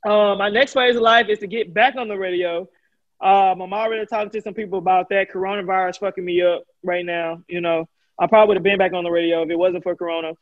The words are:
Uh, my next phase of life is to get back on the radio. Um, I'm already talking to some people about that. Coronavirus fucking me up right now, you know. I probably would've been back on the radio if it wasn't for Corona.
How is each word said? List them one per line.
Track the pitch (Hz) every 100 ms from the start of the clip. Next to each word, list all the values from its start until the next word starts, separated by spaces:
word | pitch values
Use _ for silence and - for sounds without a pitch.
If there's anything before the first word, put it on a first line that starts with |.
Uh, | 214 208 208 196
my | 202
next | 208 269
phase | 269 247 240
of |
life | 226 233 214
is | 208
to | 202
get | 220 208
back | 170 247 262
on | 226
the | 202
radio. | 190 180 175 170 175 _ _ _ _ _
Um, | 190 196 190 185
I'm | 185
already | 202 220 226 214
talking | 220 208
to | 220
some | 214 196
people | 208 185
about | 175 185 185
that. | 196 190
Coronavirus | 190 190 202 185 190 185 180
fucking | 202 190 180
me | 175
up | 180 170 - _
right | - 175 175
now, | 170 165 165 -
you | 175
know. | 170 165 165 _ _ -
I | 175
probably | 220 214
would've | 196
been | 185 196
back | 185
on | 180
the | 175
radio | 170 170 170
if | 160
it | 170
wasn't | 180 180
for | 175 175
Corona. | 175 165 160 165